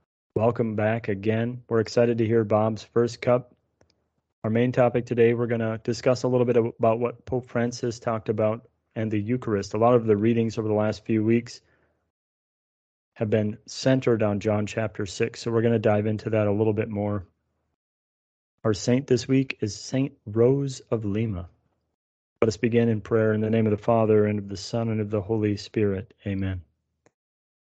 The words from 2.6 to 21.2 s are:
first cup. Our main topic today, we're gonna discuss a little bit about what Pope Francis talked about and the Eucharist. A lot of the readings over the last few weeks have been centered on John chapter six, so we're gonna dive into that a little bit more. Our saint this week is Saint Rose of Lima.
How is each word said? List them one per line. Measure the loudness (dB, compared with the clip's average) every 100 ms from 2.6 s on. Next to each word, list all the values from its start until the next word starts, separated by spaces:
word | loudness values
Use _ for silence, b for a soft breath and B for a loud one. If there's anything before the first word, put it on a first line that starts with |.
| 2 -2
first | -2 0 0 0
cup. | 0 0 0 _ _ _ _ _ _ _ _ _
Our | -2
main | 0 2
topic | 2 2 2 -2
today, | 2 4 2
we're | -2
gonna | -2 -2 -4
discuss | -6 -2 0 0
a | 2
little | 2 2
bit | 2
about | 0 0 0 2
what | -2 -6 -8
Pope | -8 -4
Francis | -2 -2 -2 -6 -4
talked | -4 -4 -2
about | 0 0 -2 -8 _ _ -6
and | -2
the | -2
Eucharist. | -2 -4 -2 -2 -2 2
A |
lot | 4
of | 4 4
the | 4
readings | 4 2 0 -2
over | -2
the |
last | 0 0 -2 -2
few | 0
weeks | 2 0 -2 -14 _ _ _ _ _ _ _ _ _ _ _ _ _ _ _
have | -6 0
been | 0 0 -6 -14
centered | -4 0 2 2 0
on | 0 -2
John | -2 -2 -2
chapter | -6 -6 -6 -8
six, | -6 -6 -6
so | -4
we're | 0
gonna | 2 2
dive | 2 2 0
into | -4 -2
that | 0 2
a |
little | 2 0
bit | 0 -4
more. | -4 -4 -6 -8 _ _ _ _ _ _ _ _ _ _ _ _ _
Our | -2
saint | 0 0 0 2
this | 0 2
week | 0 0 -4
is | -8 -8
Saint | -6 -4 -4 -8 -4
Rose | 2 4 2 -2 -8 -6
of | -4 -2
Lima. | -4